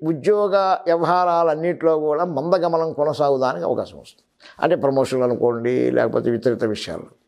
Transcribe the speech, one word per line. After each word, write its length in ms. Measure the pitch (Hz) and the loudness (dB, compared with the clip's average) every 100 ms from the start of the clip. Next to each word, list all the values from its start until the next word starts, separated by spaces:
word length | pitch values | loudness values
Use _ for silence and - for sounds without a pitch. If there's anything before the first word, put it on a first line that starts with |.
ఉద్యోగ 520 | 156 151 151 208 202 196 190 185 | -4 -2 0 2 2 2 2 0
వ్యవహారాలన్నింటిలో 1120 | 170 170 165 180 180 170 165 151 175 151 160 156 | 0 0 2 2 2 2 2 0 -2 0 2 2
కూడా 260 | 151 151 | 0 0
మందగమనం 680 | 180 139 165 185 170 165 160 | -2 -2 0 0 2 0 -2
కొనసాగుదానికి 720 | 147 151 135 143 135 127 175 | -2 -2 0 0 2 0 -2
అవకాశం 340 | 165 110 90 78 | -2 -4 -4 -12
వస్తుంది. 540 | - _ _ _ - - | -20 _ _ _ -20 -4
అంటే 140 | 160 160 | 0 2
ప్రమోషన్లు 480 | 139 135 127 127 | 2 0 0 0
అనుకోండి, 680 | 123 117 120 117 120 127 123 | 0 0 0 0 -2 0 0
లేకపోతే 440 | 123 117 117 120 | 0 0 0 0
ఇతర 180 | 117 123 | 0 0
ఇతర 140 | 113 113 | 0 -2
విషయాలు. 360 | 104 - 82 - _ | -4 -8 -12 -14 _